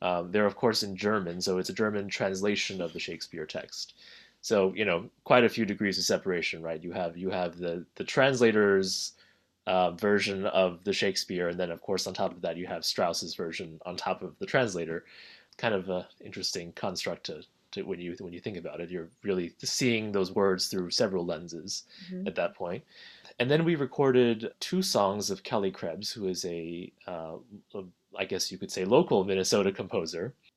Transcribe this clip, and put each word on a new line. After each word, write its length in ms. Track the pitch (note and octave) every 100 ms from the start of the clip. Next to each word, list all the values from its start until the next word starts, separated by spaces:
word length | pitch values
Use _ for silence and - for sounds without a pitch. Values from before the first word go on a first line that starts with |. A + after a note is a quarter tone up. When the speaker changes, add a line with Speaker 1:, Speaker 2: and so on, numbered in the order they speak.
Speaker 1:
Um, 300 | F#2 F2 F2
they're, 140 | G#2 G#2
of 100 | -
course, 260 | A#2 G#2+
in 140 | G2+ F#2+
German, 440 | G#2 G#2+ F2 F2+
so 180 | G2 F#2
it's 120 | F2+
a 40 |
German 340 | F#2+ G#2+ G#2 G2+
translation 720 | - G2 F#2+ G#2 G2+ - F#2+
of 120 | E2+
the 60 | E2+
Shakespeare 460 | - E2 - D#2+ D#2
text. 480 | - - - - - - - - _
So, 300 | - G#2+ F#2+
you 100 | F#2+
know, 260 | G#2 E2+ - _
quite 200 | - B2+
a 40 | A#2
few 140 | - G#2
degrees 320 | G2 G2+ F#2
of 60 |
separation, 580 | F#2 F#2 G2 F2 - E2
right? 200 | E2 E2
You 100 | F2
have, 240 | F2 E2+ E2+
you 140 | F#2
have 280 | F#2+ F2 E2+
the, 280 | F2 F2 - -
the 80 |
translator's, 1080 | F#2+ D3 C3+ B2+ A#2 G#2+ G2+ G2 F#2+ - - - _ _ _ _ -
uh, 260 | F#2 F2+
version 540 | E2+ G#2 G2+ G2+ G2 G2
of 360 | F#2+ F#2 F2
the 80 | G#2
Shakespeare, 560 | F#2+ G2+ F#2 - F2+ F2
and 120 | F2
then, 100 | F2
of 120 | E2
course, 240 | - F#2+ G2
on 80 |
top 180 | F#2 F#2+
of 100 | E2+
that, 140 | F2 E2+
you 100 | F2+
have 180 | F2
Strauss's 500 | - - F2 E2+ F2
version 440 | - E2+ E2 E2 D#2+ F2+
on 100 | E2+
top 260 | G2 F#2
of 160 | F2+ -
the 80 | F#2+
translator. 580 | C3+ A#2 F2+ E2 E2 - - - - _ -
Kind 160 | A#2+
of 160 | G2 F2+
a 180 | F2+ - -
interesting 480 | G2+ G2 F2 F#2 E2+
construct 540 | - G2+ F2 G2 E2 -
to, 180 | - - _ -
to 100 | G2+
when 180 | F#2 F2
you, 160 | F2 E2+
when 120 | F#2
you 80 | F2
think 160 | A2+ F#2
about 240 | E2 D2+
it. 100 | F2
You're 200 | F2+ E2 _
really 300 | G2+ F#2 E2+ -
seeing 500 | - - B2+ A2+ G#2+
those 200 | G2+ F#2
words 360 | G#2+ G2 C3+ -
through 220 | F#2+ F2
several 360 | - A2 F#2 F2
lenses 580 | D#2+ E2+ E2 F#2+ - - - F3+
Speaker 2:
Mm-hmm. 140 | F#3 F#3+
Speaker 1:
at 80 | F#3
that 180 | G3
point. 280 | - F3+ B2+ - - - - - -
And 120 | B2
then 140 | D3+
we 100 | E3 D#3+
recorded 760 | C3+ - C3+ B2+ A#2+ A2 A2 -
two 220 | - F#3
songs 480 | F#3 A2+ G2 G#2 G2
of 120 | F#2+
Kelly 280 | - A#2 G2
Krebs, 420 | F#2 F2 F2 G#2+
who 140 | A2+ F#2+
is 160 | F2+
a, 480 | F2+ E2+ E2 F2 F#2 _ -
uh, 300 | F2 D#2+ D#2+ - G2 _
a, 80 | G#2 F#2 _ _ G2
I 60 |
guess 260 | F#2+ F#2+ -
you 60 | F#2
could 120 | G2
say, 120 | G2+
local 400 | F#2 C3 B2+ A2
Minnesota 480 | F#2+ F#2+ F#2 G#2+ G2
composer, 640 | G2 F#2+ G2+ E2 E2+ A2 - _